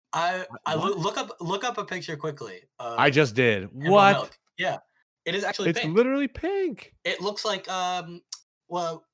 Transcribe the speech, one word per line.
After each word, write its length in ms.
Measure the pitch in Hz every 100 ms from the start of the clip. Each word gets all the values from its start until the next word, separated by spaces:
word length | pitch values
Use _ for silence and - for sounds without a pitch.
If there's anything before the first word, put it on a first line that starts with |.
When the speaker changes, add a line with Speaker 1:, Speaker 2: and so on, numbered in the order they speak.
| _
Speaker 1:
I, 260 | 160 170 185 185
Speaker 2:
What? 120 | - -
Speaker 1:
I 100 | -
loo-, 60 | 190 165
Speaker 2:
What? 20 |
Speaker 1:
look 180 | 160 277
up, 200 | 214 -
look 240 | 170 196
up 140 | 247 220
a 80 | 170
picture 320 | 185 165 147
quickly 420 | 156 139 110 92 - -
of 200 | 117 113
Speaker 2:
I 100 | 147
just 240 | 139 135 110
did. 280 | 120 101 95 131
Speaker 1:
hippo 120 | 156
Speaker 2:
What? 200 | 202 196 196
Speaker 1:
milk. 200 | - - _ -
Yeah. 200 | 180 123 - _ _ _
It 100 | 165
is 120 | 190 196
actually 240 | 214 180
Speaker 2:
It's 100 | 160
Speaker 1:
pink. 160 | 147 185
Speaker 2:
literally 320 | 254 277 277
pink. 680 | - 339 392 359 208 - _ -
Speaker 1:
It 160 | 170
looks 240 | 190 202 214
like, 240 | 190 185
um, 520 | 185 180 180 170 175 _ - _ _ _
well, 380 | 175 170 165 -